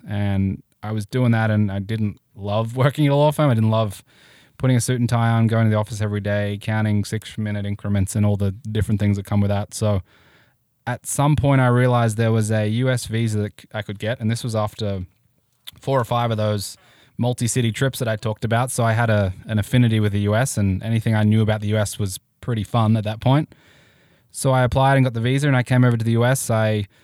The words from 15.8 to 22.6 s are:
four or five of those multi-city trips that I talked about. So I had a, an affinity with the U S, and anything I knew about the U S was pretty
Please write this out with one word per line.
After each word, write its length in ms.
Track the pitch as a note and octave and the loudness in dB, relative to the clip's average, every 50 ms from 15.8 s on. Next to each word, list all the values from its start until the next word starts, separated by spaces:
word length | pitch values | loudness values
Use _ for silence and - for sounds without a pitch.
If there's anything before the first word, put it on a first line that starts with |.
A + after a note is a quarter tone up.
four 180 | - - C3+ C3 | -4 -2 0 0
or 60 | A2+ | 0
five 260 | - A#2+ A#2+ A#2+ A#2 | 0 -2 -2 0 0
of 60 | A2+ | -2
those 400 | G#2+ G#2+ G#2+ G#2 G#2 F#2+ - - - _ _ _ _ _ _ _ - | 0 0 -2 -2 -2 -4 -8 -14 -18 _ _ _ _ _ _ _ -4
multi-city 540 | A#2+ A#2+ B2 - B2+ A2+ - C3 A#2+ A#2 G#2+ | -2 -2 -2 -2 -2 -2 0 0 0 0 0
trips 260 | - C3+ C3 - - | 0 -2 -2 -2 -4
that 80 | B2+ | -4
I 80 | A2 A2 | -4 -4
talked 300 | G#2 - A2 A2 - - | -4 -4 -6 -6 -4 -2
about. 260 | A2 A2+ A2+ C3 C3 | 0 0 0 0 0
So 140 | - - A#2 | 0 0 2
I 80 | A2+ A2 | 2 2
had 180 | A2+ A#2+ A2+ | 2 2 2
a, 240 | G#2+ G#2 G2+ F#2 F#2 - - | 2 2 2 0 -4 -8 -8
an 120 | - A2 G#2+ | -4 -2 -2
affinity 400 | - - - B2 B2 A#2 A2+ A2 | -2 2 2 4 4 4 4 2
with 140 | G#2+ G#2 G2+ | 2 2 0
the 80 | G#2 | 0
U 160 | G2+ G2+ G#2 | 0 2 2
S, 200 | A2+ C3 B2+ - | 2 0 0 0
and 240 | - G2+ G2 F#2 F#2+ - | 0 0 0 0 0 -2
anything 320 | A2 A2+ A2+ - A#2 A2 | -2 -2 0 0 0 2
I 80 | G#2+ G#2+ | 2 4
knew 180 | G#2+ G#2+ A2 A2 | 4 4 4 4
about 180 | G#2 G#2+ G#2+ | 2 0 -2
the 80 | G#2+ G#2 | -2 -2
U 80 | G#2+ | 0
S 220 | G#2+ G#2 - - - | 0 0 -2 -2 -6
was 220 | G#2 F#2+ F#2 - - _ _ _ | -6 -6 -6 -10 -14 _ _ _
pretty 220 | - - A#2+ G#2+ | -8 -6 -4 -4